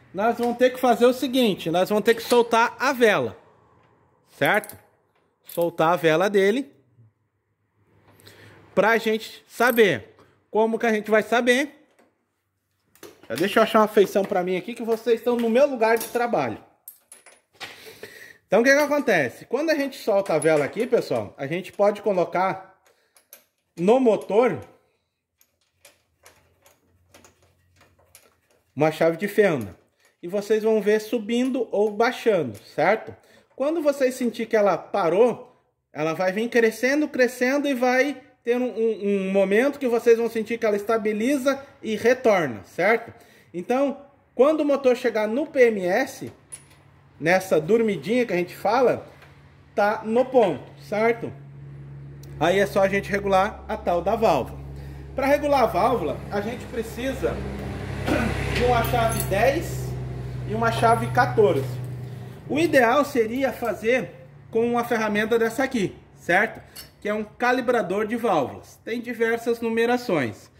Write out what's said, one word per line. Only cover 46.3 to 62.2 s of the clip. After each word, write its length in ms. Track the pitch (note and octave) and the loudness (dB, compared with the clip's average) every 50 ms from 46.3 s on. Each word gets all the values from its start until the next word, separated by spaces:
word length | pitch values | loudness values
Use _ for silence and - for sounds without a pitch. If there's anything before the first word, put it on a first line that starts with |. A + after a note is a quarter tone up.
| - _ _ - - - - _ - _ _ - _ _ _ _ _ - | -16 _ _ -20 -20 -20 -20 _ -20 _ _ -20 _ _ _ _ _ -4
nessa 420 | C#3+ E3 F#3 F#3+ - - F#3+ D#3 | 0 2 2 2 2 2 0 0
dormidinha 640 | D#3 E3 A3 A#3 A3+ G#3+ G3 D#3 C3 F3 A#3 B3+ A#3 | 2 2 2 2 2 0 -2 -4 -4 -2 0 0 0
que 80 | - F3+ | 0 -2
a 20 | |
gente 200 | F3+ E3+ - - | -2 -4 -4 -8
fala, 520 | - - F#3+ A3+ C4+ C4 G3+ C#3 A2 - - - - - - - - - - - - - _ - | -4 -2 0 2 2 2 2 0 -2 -6 -16 -20 -20 -20 -20 -20 -20 -20 -20 -20 -20 -18 _ -2
tá 280 | G#3+ G3+ G#3 A3 G#3+ - | 0 0 0 0 -2 -4
no 220 | A3 A3+ B3 C4 | -2 0 0 0
ponto, 380 | C4 C#4 B3 G#3+ F3 D3 A#2 - - - - | 4 4 4 4 4 2 -4 -8 -16 -20 -18
certo? 500 | - - G3+ G#3 A3+ A#3 A#3 - D#3 A#2+ - - - - - - - - - - - - - - - - - - - - - - | -10 -6 -2 0 2 0 0 0 -6 -10 -12 -12 -18 -20 -20 -20 -18 -18 -18 -18 -18 -18 -18 -18 -18 -18 -18 -18 -18 -12 -4 0
Aí 200 | D3+ E3+ F#3 G3+ | 0 2 2 2
é 60 | G3 | 0
só 180 | G3+ - G3+ G3 | 0 2 0 2
a 60 | F#3+ | 2
gente 200 | G3 G3 - - | 0 -2 -4 -2
regular 540 | G3 G3+ G3 G3 F#3+ F#3+ G3 G#3+ - - - | -4 -4 0 2 2 2 2 0 -4 -10 -10
a 100 | - G#3+ | -8 -8
tal 240 | G#3+ - G3+ F3 F3 | -6 -2 -2 -2 -2
da 140 | F3 G3 A3+ | 0 -2 0
válvula. 440 | G#3 A3 G3 D#3+ C3 G#2+ - - - - - - - - - - - - - - | 2 2 2 2 2 0 -4 -10 -14 -14 -14 -16 -16 -16 -16 -16 -16 -16 -10 -6
Pra 100 | - C4+ | -2 2
regular 380 | C#4 D4 C#4+ D4 C#4+ C#4 C4+ A#3 | 2 2 2 2 2 2 2 2
a 40 | |
válvula, 500 | G#3+ - F3+ G3+ C4 B3+ F#3+ E3 C#3 B2 - - - | 2 2 2 2 2 0 0 -2 -4 -6 -6 -8 -6
a 120 | G3 G3+ | -6 -6
gente 240 | G3+ A3+ B3 - - | -4 -6 -8 -10 -12
precisa 680 | - - A#3+ A3 - - A3+ B3+ C4+ C4 - - - - - - - - - - - - - - - - - - - D4 - A#3 G#3+ - - - - - | -10 -8 -8 -8 -8 -8 -8 -6 -6 -6 -4 -4 -4 -4 -4 -8 -10 -10 -10 -10 -8 -8 -8 -8 -8 -8 -6 -4 -2 -2 -2 -2 -2 -4 -4 -4 -4 -2
de 100 | - A#3+ | 0 2
uma 180 | B3 B3 A3+ A3+ | 2 2 2 0
chave 400 | - B3 A#3 A3+ A3+ A3 G3+ - | 0 0 0 0 0 -2 -4 -4
dez 600 | - F#3+ G3+ A#3 C4+ C#4+ E4+ - - - - - - - - - - - - - - - - - | -2 0 2 2 2 2 0 -4 -6 -8 -8 -8 -8 -10 -10 -10 -12 -12 -12 -12 -10 -10 -10 -8
e 60 | - G#3 | -6 -4
uma 180 | A3 A#3 A3+ | -2 -2 -2
chave 360 | - - A#3 A3+ A3+ A3+ A#3+ | 0 2 2 2 2 2 0
quatorze. 580 | A3+ - B3 A#3+ A#3 - A3+ G#3 F#3+ D#3 C3+ - - - - - - - - - - - - | -2 0 0 0 2 4 4 4 4 4 0 -2 -6 -8 -10 -10 -10 -10 -12 -12 -14 -14 -14